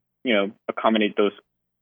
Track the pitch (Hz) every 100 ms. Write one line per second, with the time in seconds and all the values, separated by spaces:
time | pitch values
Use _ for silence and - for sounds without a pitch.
0 | _ _ 131 107 98 - - - 120 110
1 | 107 - 101 - _ _ _ _